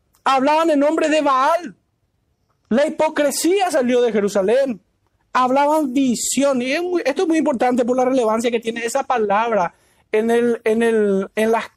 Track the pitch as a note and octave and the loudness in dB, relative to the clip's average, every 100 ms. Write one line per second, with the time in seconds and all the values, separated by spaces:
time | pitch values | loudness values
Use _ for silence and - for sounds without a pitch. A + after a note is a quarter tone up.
0 | _ _ - C4+ C4+ D#4 E4 D4 C#4+ D#4+ | _ _ -2 0 2 2 2 2 2 2
1 | D#4+ D#4 C#4+ C4+ C#4 E4 D#4+ - _ _ | 0 0 2 2 2 0 -4 -18 _ _
2 | _ _ _ _ _ _ - A3 D4+ D#4 | _ _ _ _ _ _ -4 0 0 0
3 | D#4 D4+ D4 - D#4+ G4 F4+ D4 B3 B3 | -2 0 -2 0 0 0 0 0 0 2
4 | A#3+ G#3+ G3+ G3+ F#3+ B3 C#4 G#3 _ _ | 0 0 0 0 0 2 0 -4 _ _
5 | _ _ _ B3 B3+ C4 C#4+ D#4 C#4+ B3 | _ _ _ -2 0 2 2 0 0 0
6 | C4 A3+ - - C#4 C4 B3+ D4 F4+ F4 | 0 -2 -4 -2 0 0 -2 -4 -2 -4
7 | C4 C#4+ F#4+ D#4+ C#4+ B3+ B3+ B3+ A#3+ B3+ | -2 -2 0 0 0 0 0 0 0 0
8 | B3+ C4 A3 A3 A#3 A#3 A3+ A3+ A3+ C4+ | 0 2 0 0 -2 -4 -4 -6 -4 -4
9 | C4+ B3 G#3 G3 A#3 G#3+ E3+ - _ _ | -2 -2 0 0 0 0 -2 -6 _ _
10 | _ G#3+ A3+ A#3 A#3+ A#3 A3+ A3 A#3 A3 | _ -2 0 2 0 0 0 0 2 2
11 | G#3 F#3+ G3 - A3 A3+ - | 2 0 -2 -2 0 0 -2